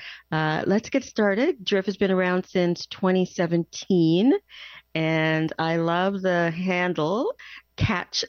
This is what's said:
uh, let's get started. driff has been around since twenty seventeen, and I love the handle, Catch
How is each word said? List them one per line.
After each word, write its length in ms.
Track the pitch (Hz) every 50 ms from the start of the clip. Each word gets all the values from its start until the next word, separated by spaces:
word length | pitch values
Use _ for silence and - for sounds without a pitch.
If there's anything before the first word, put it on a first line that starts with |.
| - - - - - -
uh, 320 | - 156 156 156 156 - -
let's 240 | - 190 214 226 -
get 140 | - 269 262
started. 600 | - - - 214 202 196 202 262 339 339 247 185
driff 220 | - 208 196 190 -
has 100 | 190 -
been 140 | 208 190
around 340 | 190 185 185 180 180 185 180
since 400 | - - 190 180 175 175 - -
twenty 400 | - - - - 185 185 185 180
seventeen, 1040 | 180 - - 180 165 175 170 170 - - - - - 202 175 165 160 165 175 208 262 349 403 - _ - - - - - - - _ -
and 560 | 160 160 156 160 160 156 160 156 156 160 160 - -
I 160 | 160 160 165
love 460 | 165 165 165 170 175 185 196 196 196
the 300 | 185 185 180 175 175 170
handle, 840 | 165 170 180 185 180 180 180 180 175 160 151 156 185 220 294 440 539 - - - - - - _ _
Catch 480 | - - - 220 175 - - - - -